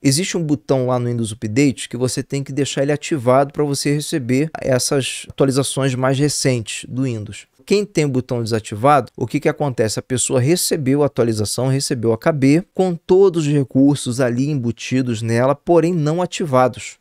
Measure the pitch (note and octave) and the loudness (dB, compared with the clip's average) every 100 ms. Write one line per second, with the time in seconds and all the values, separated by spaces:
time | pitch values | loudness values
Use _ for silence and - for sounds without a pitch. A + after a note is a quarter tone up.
0 | C#3 C3+ F#3+ F#3 D#3 C#3+ - C3+ B2 B2+ | 0 0 -2 -2 -2 -2 0 0 0 0
1 | A#2+ A#2+ A2 A2 G#2+ A2 D3 A#2 - A#2+ | -2 -4 -4 -6 -4 2 2 0 -8 -4
2 | B2 - C3 C#3 C#3 C3+ C3 - C#3 D3 | -4 -4 -6 -6 -6 -4 -4 -2 -2 -2
3 | - D#3+ A#2+ C3 C#3+ - D3 C#3 D3 D3 | -2 -2 2 2 2 -2 -2 -2 -2 -2
4 | D3 E3 A#2+ C3 D#3+ - - B2+ - C#3+ | -2 -4 0 0 0 -4 0 0 0 -2
5 | B2 - - - C#3 C3 - - C3+ B2 | -2 -8 -6 0 2 2 -2 -2 -2 0
6 | C3 C3+ D3 - C#3 B2 G#2+ - - B2 | 0 2 0 0 0 -2 -4 -10 -8 -4
7 | C3+ A2+ G#2 G2+ - _ - G3+ G3+ E3+ | -4 -4 -10 -14 -20 _ 0 0 0 -2
8 | D3 B2+ - A#2+ A2 A2+ - G#2 C3+ D3 | 0 0 -2 -4 -2 -4 -4 0 2 2
9 | A#2 - A#2+ D3 D#3 D3 D3 A#2+ A2 B2 | 0 -6 -4 -2 -2 -2 -2 -2 -2 -2
10 | - B2+ - C3 B2+ F3+ - E3+ B2+ C#3+ | -4 -4 0 0 2 0 0 -2 0 2
11 | C#3+ - A#2+ G#2+ G#2 - C3 C3+ - C3 | 2 2 0 0 -2 -2 0 0 -2 -2
12 | A2+ A2 E3 D3+ C3+ D3+ - - F#3 E3+ | 0 0 0 2 4 2 0 -2 -2 0
13 | - F#3 G3 E3 D3 D3 B2+ C3 C#3 C#3+ | 2 4 4 4 0 0 2 4 4 2
14 | B2+ A#2+ B2+ A#2+ C#3 D3 A#2 A2+ - B2+ | -2 -2 0 0 -2 -2 -4 -4 -2 -2
15 | B2 A2 A2+ A#2 C3 C#3+ - E3+ D#3+ F3+ | -2 -2 -2 0 2 0 2 4 4 2
16 | D3 E3 F3+ - F3 B2+ B2+ - - - | 0 0 -4 -4 0 2 2 0 -16 -10